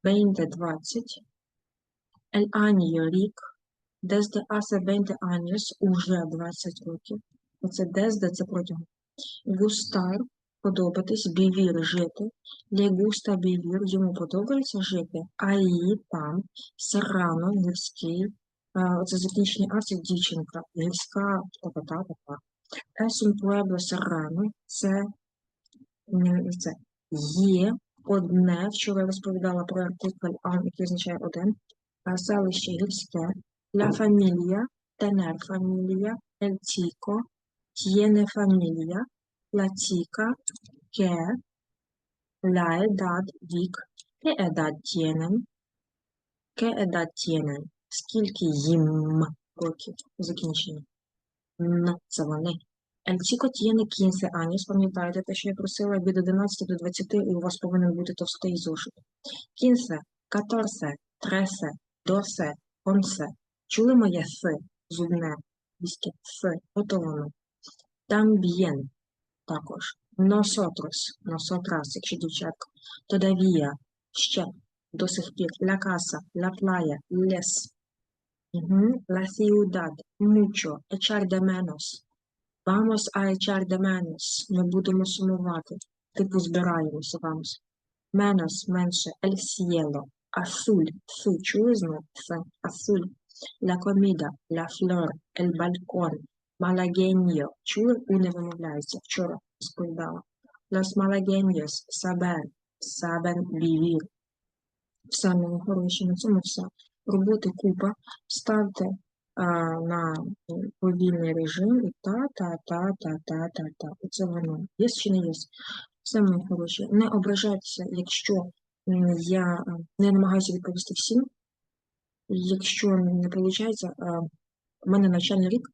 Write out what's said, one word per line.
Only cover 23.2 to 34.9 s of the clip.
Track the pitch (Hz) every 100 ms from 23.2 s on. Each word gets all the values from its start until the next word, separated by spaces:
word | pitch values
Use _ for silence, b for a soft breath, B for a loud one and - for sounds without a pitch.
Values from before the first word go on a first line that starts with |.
| 214
un | 202
pueblo | 196 202 190 180 -
serrano, | 185 151 165 156 165 214 - _
це, | - 151 196 202 - _ _ _ _ _ _ - _ -
м, | 185 180 175 185
це | 180 160 - _ _ _ 151 147 165
є | 196 185 185 - _ _ -
одне, | 196 175 180 180 175 202
вчора | 208 - 190
я | 190
розповідала | 190 196 185 185 180
про | 180 185
артикль | 180 180 190 - 180 -
"ан", | 180 180 180
який | -
означає | 180 180 180 170
"один". | 165 170 190 214 _ _ _ _
А, | 185 185
селище | 180 202 190 175 -
гірське. | 170 196 - - 175 170 - - _ _
La | 202 208
familia, | 214 214 208 190 175 175 196 247 _ _